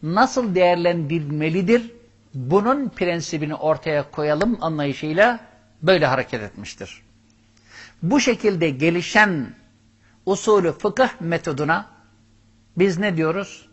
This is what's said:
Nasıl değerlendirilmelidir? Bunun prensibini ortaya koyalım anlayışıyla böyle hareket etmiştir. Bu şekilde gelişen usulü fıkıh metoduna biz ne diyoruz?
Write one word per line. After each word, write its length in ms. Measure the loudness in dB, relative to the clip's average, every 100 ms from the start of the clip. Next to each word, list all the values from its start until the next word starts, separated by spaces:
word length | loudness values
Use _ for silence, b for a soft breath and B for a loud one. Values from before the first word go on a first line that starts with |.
Nasıl 520 | -2 0 0 0 -2
değerlendirilmelidir? 1400 | 2 4 4 0 0 -2 -4 -4 -4 -2 -2 2 2 0 -18 _ _ _
Bunun 540 | -10 0 0 2 -2 -2
prensibini 640 | -4 -2 -2 -4 -6 -6
ortaya 560 | -4 -2 -2 0 -2 -4
koyalım 480 | -4 -2 0 0 0
anlayışıyla 800 | -4 -2 -4 -4 -4 2 2 2 -10 _ _ _
böyle 240 | 2 4 4
hareket 360 | 0 -2 -6
etmiştir. 600 | -8 -14 -18 -14 -16 -16 _ _ _ _ _ _ B B B B
Bu 180 | 0 2
şekilde 500 | 2 2 0 2 0
gelişen 840 | 2 0 0 0 2 4 2 -4 -10 _ _ _ _ b b -4
usulü 460 | -2 4 4 4
fıkıh 360 | 0 -4 2 0 0
metoduna 640 | -4 -4 -2 -4 -2 -2 -4 -20 _ _ _ _ _ _ _ 0
biz 220 | 0 2
ne 180 | -2 0
diyoruz? 520 | 0 -2 -6 -14 -20